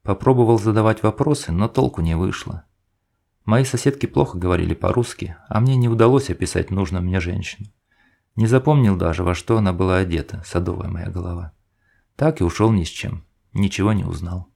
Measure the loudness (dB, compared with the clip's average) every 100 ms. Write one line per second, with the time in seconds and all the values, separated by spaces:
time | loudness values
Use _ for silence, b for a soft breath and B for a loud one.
0 | -2 0 2 4 4 4 2 2 2 2
1 | 0 0 -2 -2 -2 -2 0 0 -2 0
2 | -2 0 -2 -4 -12 -14 _ _ _ _
3 | _ _ _ _ 0 2 2 0 -2 -2
4 | -4 0 -2 -2 -2 0 0 -2 0 0
5 | -2 -6 -12 -12 _ 0 2 2 2 4
6 | 4 4 0 -4 -2 -2 -2 -2 -2 -2
7 | -2 -2 -2 -6 -8 -12 -18 _ _ _
8 | _ _ _ -2 2 4 4 4 4 4
9 | 0 0 -2 -2 0 2 2 2 2 2
10 | 2 -2 -4 -12 -6 -4 -4 -6 -8 -8
11 | -8 -8 -8 -8 -10 _ _ _ _ _
12 | _ -2 -2 0 -2 2 2 2 0 -8
13 | -10 -10 -16 _ _ -2 -2 0 0 0
14 | -2 -6 -8 -8 -10